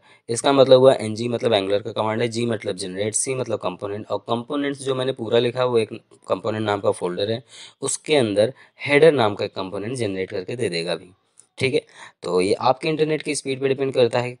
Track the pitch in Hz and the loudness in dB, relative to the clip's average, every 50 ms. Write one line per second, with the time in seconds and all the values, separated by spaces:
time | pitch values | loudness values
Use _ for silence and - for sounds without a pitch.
0 | _ _ - _ _ - 117 - - 139 139 139 127 117 131 127 131 135 127 - | _ _ -20 _ _ -6 -6 0 2 4 6 6 8 8 8 10 10 8 6 4
1 | 110 107 107 107 120 120 117 110 127 117 110 98 95 98 101 101 107 113 98 110 | 0 -4 -6 -4 -4 -4 -4 -2 0 0 0 0 2 0 -2 -2 -2 -4 -4 -2
2 | 107 110 110 113 123 117 110 117 120 117 113 104 - 104 95 90 98 92 92 98 | -2 -2 0 -2 -2 -2 -2 -2 -2 -2 -2 -4 -4 -6 -6 -6 -8 -8 -6 -4
3 | 107 110 107 - - 135 131 127 120 117 107 - - 92 92 - - 101 101 104 | -4 -2 -2 -2 -4 -4 -4 -4 -4 -4 -4 -4 -4 -6 -6 -6 -8 -8 -8 -8
4 | - - 104 101 - - 117 117 117 - 147 143 143 143 143 135 127 135 131 127 | -6 -6 -6 -6 -4 -4 -4 -4 -4 -4 -4 -4 -4 -4 -6 -4 -4 -4 -2 -2
5 | 127 131 127 - 113 104 117 120 123 120 113 127 127 127 120 113 107 - 113 - | -2 -4 -4 -4 -2 0 2 2 2 0 -2 -2 -2 0 0 0 -2 -2 -8 -14
6 | - _ - _ _ - - 101 - 110 107 110 110 104 101 101 107 107 95 - | -16 _ -20 _ _ -4 -4 -4 -2 -4 -4 -2 -2 -2 -2 0 0 -2 -2 -2
7 | - 90 90 95 101 107 113 120 - _ - - - - - _ - - - - | -4 -6 -4 -4 -4 -4 -4 -6 -8 _ -20 -20 -20 -20 -14 _ -6 -6 -6 -6
8 | _ 156 151 139 120 107 98 104 107 127 - - - _ _ - - 139 143 143 | _ 0 2 2 2 2 2 2 2 2 0 -8 -20 _ _ -10 -2 2 4 6
9 | 156 165 147 131 113 104 101 - 107 98 - 101 95 92 101 98 101 113 131 123 | 6 6 6 6 2 0 0 -2 -6 -6 -6 -8 -8 -8 -8 -8 -6 -6 -6 -4
10 | 113 101 95 95 95 - 104 95 90 - 120 123 117 95 85 82 82 87 85 82 | -4 -4 -4 -4 -6 -6 -6 -8 -8 -8 -6 -4 -4 -4 -4 -4 -4 -4 -6 -6
11 | - - _ _ _ _ _ _ _ _ _ - 131 127 - - - _ - - | -8 -14 _ _ _ _ _ _ _ _ _ -2 -2 0 0 -2 -4 _ -14 -20
12 | - - - _ - - 87 90 92 101 - - - 127 131 - 165 160 156 151 | -20 -20 -20 _ -6 0 0 2 2 2 0 2 2 2 2 2 0 -2 0 0
13 | 156 156 156 147 - 156 143 - - 135 131 127 139 135 131 139 135 135 127 131 | 0 0 0 -2 -4 -6 -6 -6 -4 -6 -4 -2 -2 -2 0 0 -2 0 2 2
14 | 120 110 123 123 123 123 123 - | 2 4 4 0 -2 -2 -6 -8